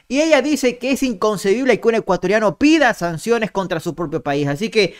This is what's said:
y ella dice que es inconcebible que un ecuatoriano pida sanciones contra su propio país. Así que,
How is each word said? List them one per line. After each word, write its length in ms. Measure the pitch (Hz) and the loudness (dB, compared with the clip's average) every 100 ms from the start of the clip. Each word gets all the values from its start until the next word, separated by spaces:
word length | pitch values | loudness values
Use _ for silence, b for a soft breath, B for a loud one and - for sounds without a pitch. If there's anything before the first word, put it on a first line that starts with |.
| B | B
y 140 | 262 | 0
ella 200 | 320 294 | 2 2
dice 360 | 269 302 247 240 | 2 0 0 -2
que 140 | 254 | -2
es 120 | 262 | -2
inconcebible 760 | 262 196 214 202 202 220 269 220 | -2 -2 -2 0 0 0 2 2
que 80 | 226 | 2
un 60 | 226 | 0
ecuatoriano 600 | - 180 180 214 214 - | 0 0 0 2 0 2
pida 360 | 285 320 262 | 4 4 2
sanciones 580 | 202 175 160 220 233 220 | 0 -4 -4 -2 -2 -2
contra 300 | 190 180 165 | -4 -4 -4
su 140 | 170 147 | -6 -6
propio 280 | 165 156 | -6 -6
país. 240 | 143 143 143 | -4 -2 -2
Así 220 | 143 220 | -2 -2
que, 260 | 220 196 B | 0 0 B